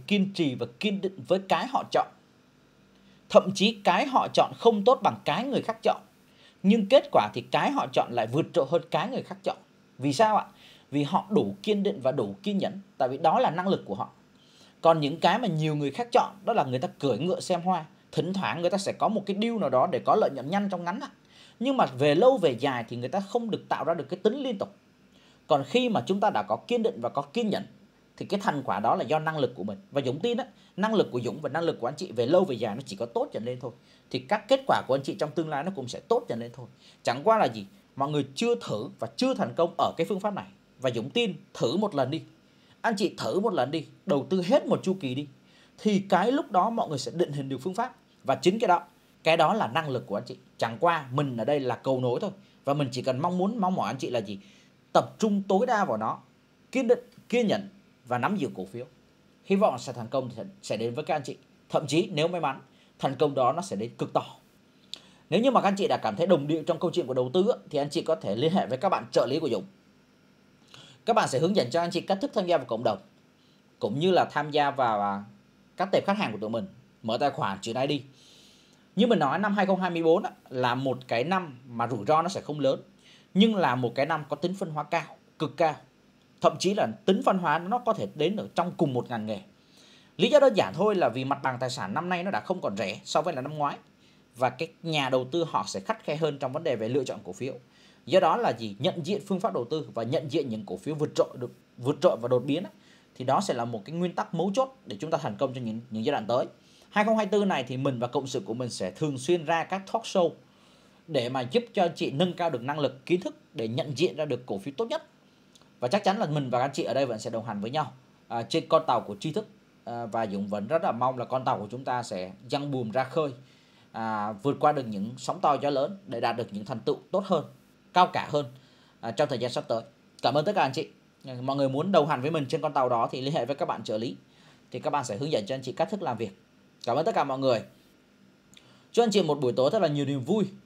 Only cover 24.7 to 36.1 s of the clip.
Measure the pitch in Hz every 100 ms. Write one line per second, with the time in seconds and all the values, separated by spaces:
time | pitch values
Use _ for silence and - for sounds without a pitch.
24.7 | - _ _ _ _ - _ - 147 131
25.7 | 247 247 180 117 196 208 202 208 113 -
26.7 | 240 214 - 117 139 143 233 220 123 -
27.7 | - _ _ _ - - 196 196 147 123
28.7 | 98 110 180 127 156 156 156 127 131 98
29.7 | 98 - 135 127 120 226 233 254 - _
30.7 | - 214 220 156 123 - 101 156 147 170
31.7 | - 117 147 185 - 120 165 180 123 113
32.7 | 104 - 98 117 233 269 117 113 127 131
33.7 | - _ _ _ 131 127 208 - 262 269
34.7 | 120 98 131 - - 151 160 156 147 165
35.7 | 190 123 - -